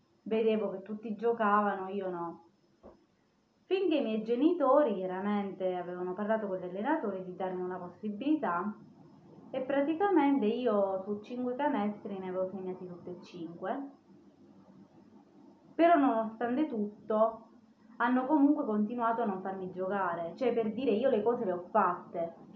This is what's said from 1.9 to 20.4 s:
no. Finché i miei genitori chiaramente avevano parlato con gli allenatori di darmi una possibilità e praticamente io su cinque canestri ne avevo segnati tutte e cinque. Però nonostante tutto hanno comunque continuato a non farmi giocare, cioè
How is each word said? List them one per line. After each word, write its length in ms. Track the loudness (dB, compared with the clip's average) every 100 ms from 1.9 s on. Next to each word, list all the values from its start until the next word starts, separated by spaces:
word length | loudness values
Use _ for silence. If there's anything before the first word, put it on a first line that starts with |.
| -4 -4
no. 360 | -4 -6 -10 _ _ _ _ -20 -20 _ _ _ _ _ _ _
Finché 300 | 0 2 2
i 60 |
miei 200 | 0 -2
genitori 720 | 0 2 2 4 6 6 4 0
chiaramente 800 | -2 -2 0 0 -2 -2 -2 -2
avevano 360 | -6 -6 -6
parlato 340 | -4 -2 -2 -2
con 100 | -4
gli 60 |
allenatori 600 | -6 -4 -2 0 -2 -6
di 120 | -10 -6
darmi 260 | -6 -4
una 160 | -6 -8
possibilità 960 | -10 -8 -8 -4 0 0 0 -2 -4 -8 -18 -20 -20 -20 -20 -20 -8
e 100 | -6
praticamente 840 | -2 0 0 0 4 4 4 4 2
io 520 | 2 2 2 2 -2
su 180 | -4 -8
cinque 340 | -6 -6 -4 0
canestri 640 | 0 0 -2 -4 -8 -8
ne 120 | -4
avevo 200 | -2 -2
segnati 360 | -4 -8 -8 -10
tutte 260 | -12 -12
e 100 | -14
cinque. 680 | -14 -12 -12 -8 -6 -6 -8 -16 _ -20 -20 _ -20 -20 -20 -20 -20 -20 -20 -20 -20 -20 -20 -20 -12 4
Però 220 | 6 8
nonostante 720 | 6 2 -2 -4 -2 0 0
tutto 800 | -2 -4 -6 -2 2 2 0 -16 -20 _ _ -20 -2
hanno 280 | 2 2 4
comunque 400 | 4 6 4 2
continuato 560 | 0 0 0 0 0
a 40 | 0
non 160 | -2
farmi 300 | -6 -6 -8
giocare, 640 | -4 -2 0 -2 -2 -6
cioè 160 | -2